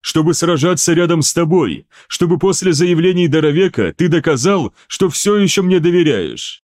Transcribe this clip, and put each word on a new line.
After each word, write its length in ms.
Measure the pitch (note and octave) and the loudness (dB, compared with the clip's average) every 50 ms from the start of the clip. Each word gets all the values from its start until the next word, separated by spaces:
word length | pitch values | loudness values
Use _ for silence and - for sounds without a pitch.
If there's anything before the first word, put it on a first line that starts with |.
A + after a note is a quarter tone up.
«Чтобы 320 | - - - D#3+ D#3 F3 D#3+ | -12 -4 -2 0 0 0 0
сражаться 600 | - - E3 E3+ C#3+ C#3+ F3+ F3+ - - - E3+ | 0 0 -2 0 0 0 0 0 0 0 0 0
рядом 280 | D#3+ F3 E3 E3+ E3 | 0 2 0 0 0
с 120 | C#3+ - - | 0 -2 -2
тобой, 540 | E3+ E3+ D#3 F3 F3+ D3 G2 C#2+ - - _ _ - - | -2 0 2 2 0 0 0 -4 -8 -12 _ _ -20 -18
чтобы 300 | _ - - F3+ E3+ F3+ | _ -4 -2 0 0 0
после 360 | - - G3 F#3 - - F#3+ E3+ | 0 0 0 0 0 0 0 0
заявлений 560 | C3+ F3+ F3 F3 D#3 E3+ F#3 F#3 F3+ F3 D#3+ | 2 2 0 2 2 2 0 2 2 0 2
Даровека 640 | C3+ D#3+ D3+ D3+ D3 E3 G3 F3 - - G#2 E2 - | 2 2 2 2 2 2 0 0 0 -2 -4 -4 -2
ты 160 | - E3+ F3+ | -2 0 0
доказал, 640 | D3+ E3 C#3+ E3+ D3+ B2+ A#2+ F#3 G3+ F#3 C3+ G2+ _ _ _ | 0 0 0 0 -2 0 0 0 0 0 -2 -6 _ _ _
что 220 | _ - - G3 F3+ | _ -4 -2 -2 -2
всё 280 | C#3+ - - G3+ G#3 | -2 -2 -2 0 2
ещё 260 | G#3 G3+ F3+ - G3+ F#3+ | 2 2 2 2 0 0
мне 160 | F3+ F#3 F3+ | 2 2 2
доверяешь». 840 | D3+ F3 F3 F3+ E3+ D#3 C3 G2+ F2 C#2 A#1 - - - - _ _ _ | 2 2 2 2 2 2 0 0 -2 -6 -8 -12 -14 -14 -16 _ _ _